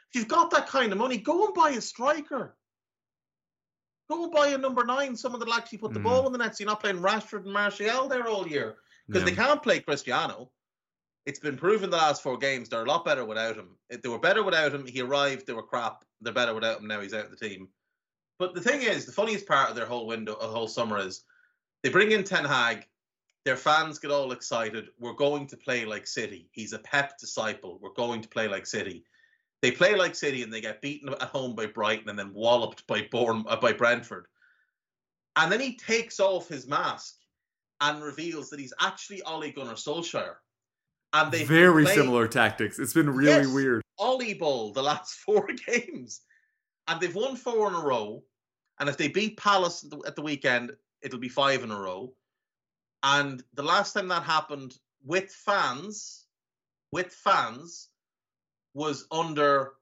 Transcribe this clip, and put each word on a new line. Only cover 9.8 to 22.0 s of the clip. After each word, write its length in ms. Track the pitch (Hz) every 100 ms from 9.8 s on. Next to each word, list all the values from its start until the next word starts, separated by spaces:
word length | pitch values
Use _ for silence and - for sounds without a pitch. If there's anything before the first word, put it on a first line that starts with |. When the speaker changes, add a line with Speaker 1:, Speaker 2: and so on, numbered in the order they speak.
Speaker 1:
Cristiano. 720 | - 139 123 135 151 101 127 _ _ _ _ _ _ _
It's 160 | 147 139
been 160 | 147 131
proven 340 | 175 220 190
the 60 | 170
last 260 | 151 139
four 160 | 135 123
games, 300 | 135 131 110
they're 140 | 113
a 40 | 117
lot 160 | 160
better 200 | 165 135
without 320 | 110 110 113 107
him. 200 | 92 _ -
If 120 | 120
they 60 | 123
were 120 | 113
better 240 | 165 214
without 280 | 190 165 147
him, 140 | 139 131
he 140 | 127
arrived, 460 | 123 143 143 131 -
they 60 |
were 100 | 113
crap. 400 | - 123 113 - _ _
They're 120 | 117
better 220 | 123 117
without 240 | 110 113 110
him, 60 | 107
now 140 | 107
he's 140 | 101
out 100 | 107
of 80 | 104
the 160 | - 107
team. 200 | 95 95 _ _ _ _ _ _ -
But 160 | 180
the 60 | 175
thing 220 | 240 285
is, 240 | 226 151 123
the 60 |
funniest 340 | - 220 202 -
part 220 | 139 120
of 40 |
their 120 | 113 113
whole 200 | 120 110
window, 300 | 113 107 104
the 60 | 110
whole 220 | 113 110
summer 300 | 123 110 104
is, 260 | 95 - _ _ _ _ _ _
they 60 | 139
bring 240 | 175